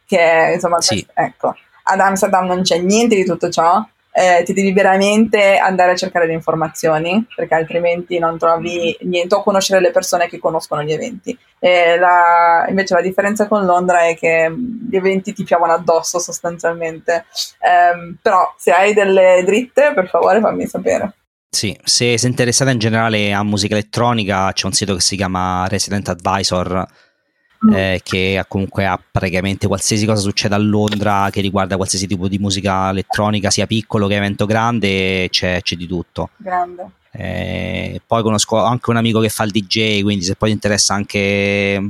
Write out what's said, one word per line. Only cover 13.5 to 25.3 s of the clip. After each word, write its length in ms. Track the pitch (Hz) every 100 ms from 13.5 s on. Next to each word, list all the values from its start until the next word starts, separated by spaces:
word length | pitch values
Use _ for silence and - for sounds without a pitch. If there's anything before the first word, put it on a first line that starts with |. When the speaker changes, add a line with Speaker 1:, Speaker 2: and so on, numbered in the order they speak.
| 214 185
Speaker 1:
Londra 400 | 175 180 175 170
è 100 | 165
che 340 | 165 165 160 160 165 - -
gli 60 | 190
eventi 380 | 190 190 196
ti 100 | 202
piovono 280 | - 175 170
addosso 440 | 170 170 165 - 180
sostanzialmente. 1080 | 175 165 170 170 170 170 165 160 - 170 - - - -
Ehm, 560 | - 175 175 175 170 185
però 320 | 226 185 - -
se 140 | -
hai 240 | 180 202
delle 480 | 208 196 190 185 180
dritte, 480 | 180 208 254 - 196
per 140 | 190 185
favore, 320 | 170 180 208
fammi 260 | 202 180 -
sapere. 460 | 190 190 - 196 - _ _ _
Speaker 2:
Sì, 280 | - 104 -
se 320 | - - 120 117
sei 140 | 127
interessata 400 | 123 120 120 135
in 80 | 120
generale 560 | 113 113 113 107 101
a 80 | 101
musica 300 | 104 104 98
elettronica 760 | 104 104 110 120 117 98 95 95
c'è 100 | -
un 80 | 98
sito 220 | - 101
che 60 | 90
si 140 | - 98
chiama 500 | 92